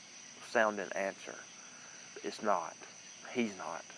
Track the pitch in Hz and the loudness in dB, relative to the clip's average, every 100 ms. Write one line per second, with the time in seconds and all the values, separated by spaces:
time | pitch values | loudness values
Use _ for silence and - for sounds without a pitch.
0 | - - - - - 123 110 101 90 - | -16 -16 -16 -14 2 6 8 6 0 2
1 | 98 95 - - - - - - - - | 2 0 -8 -10 -12 -16 -16 -16 -16 -14
2 | - - - - 107 92 80 - - - | -14 -6 -4 0 4 4 2 -6 -14 -14
3 | - - - 127 113 92 80 82 - | -16 -14 -2 2 2 0 -4 -4 -6